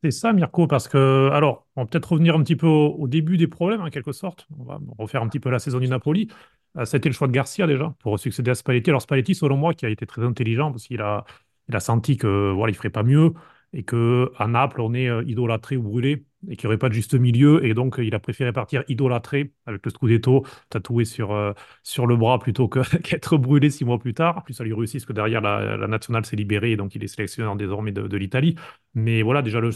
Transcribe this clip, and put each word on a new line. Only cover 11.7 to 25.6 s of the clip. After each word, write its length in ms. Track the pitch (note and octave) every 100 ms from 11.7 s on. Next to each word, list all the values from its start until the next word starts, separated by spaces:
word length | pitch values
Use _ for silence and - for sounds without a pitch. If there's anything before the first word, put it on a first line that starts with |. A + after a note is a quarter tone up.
a 60 | G#2+
senti 360 | - A#2 A2 B2+
que, 360 | A2 G2 G2+
voilà, 180 | F#2+ A2
il 60 | G2+
ferait 140 | G#2+
pas 120 | A2
mieux, 300 | A2+ C#3+ D#3+ D#3+ - _ _
et 100 | -
que 480 | G2+ A#2 A#2 B2 B2+ -
à 80 | G#2+
Naples, 340 | A#2 C3+ -
on 140 | A2+
est, 140 | A#2+ B2+
euh, 160 | A#2 A#2+
idolâtré 500 | A#2 A#2+ A2+ - C3
ou 60 |
brûlé, 420 | G#2+ A#2 C3 C#3+ - _ G3
et 80 | -
qu'il 100 | A2
n'y 20 |
aurait 100 | A2
pas 100 | C3
de 60 |
juste 200 | A2+ A2
milieu, 500 | C3 B2 A#2 D3 D3+ A#2+
et 80 |
donc, 240 | A2+ C3 -
euh, 60 |
il 100 | A2+
a 60 | G#2+
préféré 320 | - A2+ B2
partir 300 | A#2+ G#2+ C3+ -
idolâtré, 640 | A#2 C3+ A#2+ - C#3+ C#3+ - -
avec 180 | G2+
le 60 | A2+
Scudetto 560 | - C#3+ A2+ A#2+ C3 C3+ - _
tatoué 340 | A2+ - A#2+
sur, 280 | A2+ - G#2
euh, 200 | G#2 G#2 G2+ - _
sur 240 | - - A#2+
le 100 | A#2+
bras, 220 | A2+ B2
plutôt 300 | - G#2 B2
que, 120 | C3
<laughs> 220 | B2+ E3+
qu'être 340 | - E3+ - D#3+
brûlé 320 | B2+ C#3+ C#3+
six 160 | C3+
mois 140 | A#2+ A#2+
plus 160 | B2+
tard. 240 | A2 E3 E3+
En 20 |
plus, 140 | -
ça 100 | B2
lui 80 | A2+
réussit, 280 | A2 A2+ C#3
parce 60 | -
que 60 |
derrière 300 | G#2+ G#2+ A2+
la, 340 | G#2 G#2